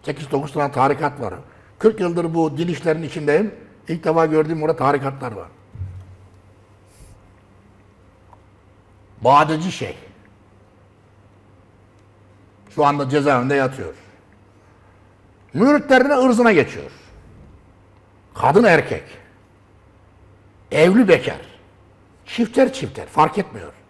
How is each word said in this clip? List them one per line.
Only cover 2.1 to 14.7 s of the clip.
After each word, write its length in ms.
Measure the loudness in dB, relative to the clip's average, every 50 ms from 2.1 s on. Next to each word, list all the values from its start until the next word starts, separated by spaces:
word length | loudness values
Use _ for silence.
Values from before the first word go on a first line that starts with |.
| -2 -2 -4 -2 0
bu 240 | 0 0 0 -2 -4
din 100 | -4 -4
işlerinin 380 | -4 -4 -2 -2 -2 -2 -4
içindeyim. 480 | -8 -10 -6 -2 0 2 2 0 -2 -8 -14 -20 -20 -20 _ _ -8
İlk 160 | -8 -4 -2
defa 220 | 0 2 2 2
gördüğüm 360 | 2 2 0 0 0 -2 -4 -2
orada 140 | -2 -2
tarikatlar 560 | 0 0 0 0 0 -2 -6 -8 -8 -12 -12 -12
var. 160 | -12 -16 -18 -20 _ -20 _ -16 -14 -14 -14 -14 -18 -20 -20 -20 _ -20 -20 _ -20 _ _ _ _ _ _ _ _ _ _ _ _ -20 -20 -20 _ _ _ _ _ _ _ _ _ _ _ _ _ _ _ _ _ _ _ _ _ _ _ -20 _ _ _ _ _ _ _ _ _ _ _ _ _ _ _ _ -4
Badeci 520 | 2 4 4 4 4 2 0 -4 -4 -6 -6
şey. 240 | -8 -10 -10 -12 -16 -18 -20 -20 _ _ -20 _ _ _ _ _ _ _ _ _ _ _ _ _ _ _ _ _ _ _ _ _ _ _ _ _ _ _ _ _ _ _ _ _ _ _ _ _ _ _ _ _ _ _ _ _ _ _ -16 -2
Şu 100 | 2 2
anda 240 | 2 2 0 -2 -2
cezaevinde 460 | 0 0 2 2 2 2 2 0 0
yatıyor. 400 | 0 0 -2 -4 -8 -14 -14 -14 -18 -20 -20 -20 _ _ _ _ _ _ _ _ _ _ _